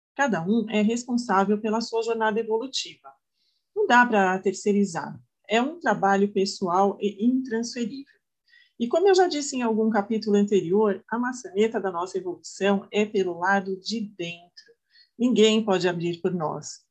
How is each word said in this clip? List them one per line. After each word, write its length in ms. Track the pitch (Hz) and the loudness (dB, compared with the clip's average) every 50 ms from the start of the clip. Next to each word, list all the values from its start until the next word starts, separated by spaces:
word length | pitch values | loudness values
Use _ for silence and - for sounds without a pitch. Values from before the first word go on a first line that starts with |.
| _ _ _ | _ _ _
Cada 300 | - 277 254 190 165 165 | -2 0 0 0 -2 0
um 240 | 190 226 233 208 220 | 0 0 0 0 0
é 140 | 202 214 208 | 0 2 2
responsável 760 | 214 233 240 - - 240 233 - - 185 196 196 196 214 208 | 2 0 -2 -4 -4 -4 -2 0 2 2 2 4 2 0 0
pela 220 | 220 220 214 233 | 0 -2 -2 -2
sua 220 | 233 - 226 226 226 | -4 -2 -4 -2 -2
jornada 360 | 226 226 226 220 220 202 226 | -2 -2 0 0 0 0 -2
evolutiva. 680 | 220 214 220 226 262 269 - - - 165 151 - _ 135 - _ _ _ _ _ _ _ _ _ _ _ _ | -2 -2 -2 -2 -4 -4 -8 -8 -8 -10 -14 -20 _ -20 -20 _ _ _ _ _ _ _ _ _ _ _ _
Não 120 | 403 415 | -2 2
dá 180 | 370 240 247 240 | 6 6 6 6
pra 320 | 240 220 202 190 185 185 | 6 4 4 4 4 2
terceirizar. 840 | 190 - 196 190 - - 208 196 202 202 185 160 151 143 - - - - _ _ _ _ | 0 -2 -2 -4 0 0 2 2 2 2 0 -2 -6 -8 -8 -12 -16 -20 _ _ _ _
É 120 | - 208 233 | -2 0 0
um 200 | 254 294 339 - | 0 0 -4 -4
trabalho 520 | - 247 202 - 190 196 196 196 202 208 | -2 -2 0 2 2 2 4 2 2 2
pessoal 680 | 208 196 196 196 - - 196 170 175 190 202 202 - - | 2 -2 -2 -2 -2 -4 -4 0 2 2 2 2 0 -2
e 240 | 202 202 202 - 220 | -4 -4 -2 0 0
intransferível. 880 | 247 262 262 - - 220 226 233 - - 247 240 - 277 269 277 - _ _ _ _ _ _ _ _ _ _ _ _ _ - | 2 2 0 -2 -2 -4 -4 -4 -6 -6 -6 -6 -6 -8 -12 -16 -18 _ _ _ _ _ _ _ _ _ _ _ _ _ -6
E 80 | 240 | -4
como 200 | 240 - 330 370 | 0 0 4 4
eu 80 | 392 370 | 6 6
já 120 | 370 359 | 6 4
disse 280 | 339 302 294 285 - 277 | 4 2 -2 -6 -4 -4
em 80 | 254 247 | -2 -2
algum 260 | 226 220 214 220 220 | 0 0 0 0 2
capítulo 480 | 220 208 202 - 226 214 208 214 202 | 2 0 0 0 -2 -2 0 2 2
anterior, 680 | 202 202 202 214 190 165 165 185 214 220 208 196 - - - | 2 2 4 2 0 2 2 2 2 2 2 0 -2 -6 -6
a 80 | 220 | -6
maçaneta 640 | 240 247 254 247 - - - 185 202 220 226 233 214 | -4 -4 -4 -6 -10 -14 -8 -2 -2 0 0 0 -4
da 100 | 190 190 | -4 -4
nossa 280 | 175 170 185 185 - 185 | -4 -6 -8 -6 -8 -8
evolução 680 | 180 180 165 - - - - - 196 202 202 196 - - | -8 -8 -10 -10 -14 -20 -8 -2 0 0 0 0 -2 -4
é 160 | - 208 214 | -2 -2 -2
pelo 320 | 208 220 196 185 180 170 170 | 0 0 -2 -2 -2 -4 -2
lado 360 | 175 190 196 196 190 196 190 | 0 0 0 0 0 -4 -8
de 260 | 185 - - 214 233 | -8 -8 -8 -8 -6
dentro. 640 | 208 202 - - 170 170 170 170 - _ _ - - _ _ _ _ _ _ _ _ _ _ | -8 -8 -10 -10 -10 -10 -10 -14 -20 _ _ -20 -20 _ _ _ _ _ _ _ _ _ _
Ninguém 480 | - 240 254 220 208 214 220 220 220 220 | -2 0 2 4 6 6 6 6 2 2
pode 220 | 214 185 180 175 | 2 0 2 2
abrir 340 | 180 170 170 165 175 175 170 | 0 0 0 -4 -4 -4 -4
por 100 | - 180 | -4 -4
nós. 500 | 180 170 151 - 147 147 - - - - _ _ | -2 -2 -4 -4 -6 -8 -10 -14 -18 -18 _ _